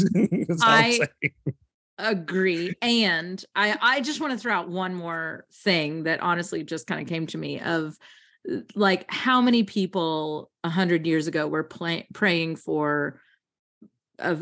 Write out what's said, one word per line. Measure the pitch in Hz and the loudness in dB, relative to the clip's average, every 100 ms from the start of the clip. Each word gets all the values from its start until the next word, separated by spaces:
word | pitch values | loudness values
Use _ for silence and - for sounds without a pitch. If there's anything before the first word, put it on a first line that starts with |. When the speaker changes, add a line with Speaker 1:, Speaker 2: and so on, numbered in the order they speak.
| 180 | 2
Speaker 1:
<laughs> | |
That's | 180 - 180 - 170 | 2 2 0 -2 2
all | 226 | 6
I'm | 226 | 6
Speaker 2:
I | 226 | 6
Speaker 1:
saying. | 240 247 - 143 - - - _ _ _ - | 2 0 -4 -8 -6 -8 -8 _ _ _ -6
Speaker 2:
agree. | 208 202 156 185 190 170 175 - | -2 -2 -2 0 0 0 -4 -4
And | 240 233 208 165 170 190 - - | 0 2 2 0 -4 -10 -6 0
I, | 208 208 | 0 2
I | 233 269 | 2 2
just | 254 262 | -2 -4
wanna | 302 247 | -4 -4
throw | 240 | -2
out | 202 175 | -2 -2
one | 180 185 180 | -4 -4 -4
more | 170 165 160 - - - | -6 -6 -6 -10 -16 -4
thing | - 175 151 160 | 0 2 2 -2
that | 160 160 | -2 0
honestly | 175 175 175 165 | 0 0 -2 -6
just | 156 160 - | -6 -8 -6
kinda | 160 156 | -6 -4
came | 165 160 | -6 -4
to | 165 | -6
me | 147 143 | -8 -6
of, | - 165 156 - - - _ _ - - - - | -2 -2 -4 -8 -20 -20 _ _ -8 -8 -6 2
like, | 196 185 - | 4 4 -2
how | - 254 254 | -4 2 4
many | 247 233 | 6 4
people | 208 214 185 190 165 156 156 151 - _ | 2 0 0 0 -2 -2 -4 -6 -10 _
a | 170 | -2
hundred | 165 180 170 165 | 2 4 2 4
years | 160 156 | 2 2
ago | 156 151 | -2 0
were | 156 | -2
pla-, | 156 - 170 165 - | -4 -6 -4 -4 -6
praying | - 208 170 165 160 | 0 2 2 0 -6
for | - 156 147 147 143 - _ _ _ _ _ _ - _ _ - | -4 -2 0 0 -2 -6 _ _ _ _ _ _ -20 _ _ -6
a, | 160 160 | -2 -2